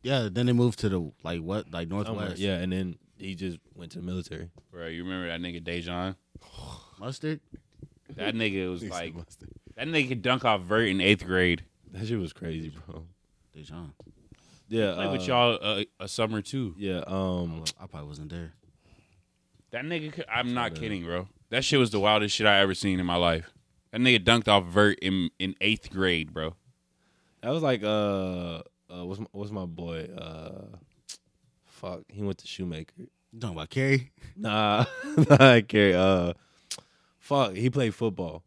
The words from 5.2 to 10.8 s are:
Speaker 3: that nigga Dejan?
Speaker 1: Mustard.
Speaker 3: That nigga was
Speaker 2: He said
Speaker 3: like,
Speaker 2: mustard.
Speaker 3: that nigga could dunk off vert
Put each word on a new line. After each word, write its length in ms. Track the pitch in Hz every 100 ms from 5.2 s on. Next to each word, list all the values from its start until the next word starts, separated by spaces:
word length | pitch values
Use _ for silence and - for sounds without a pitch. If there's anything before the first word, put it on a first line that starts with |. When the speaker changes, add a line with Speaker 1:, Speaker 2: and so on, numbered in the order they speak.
| 87
Speaker 3:
that 140 | 85
nigga 200 | 87 85
Dejan? 500 | 82 87 85 87 92 95 _ - - - - - - -
Speaker 1:
Mustard. 400 | 110 135 156 156 _ - _ _ - _ _ -
Speaker 3:
That 180 | 98
nigga 360 | 113 110 95 92
was 120 | 90
Speaker 2:
He 60 | 92
said 60 |
Speaker 3:
like, 200 | 87 85
Speaker 2:
mustard. 340 | 82 85 - - - - -
Speaker 3:
that 120 | 139
nigga 200 | 165 127
could 140 | 127
dunk 220 | 123 127
off 160 | 123 104
vert 260 | 87 107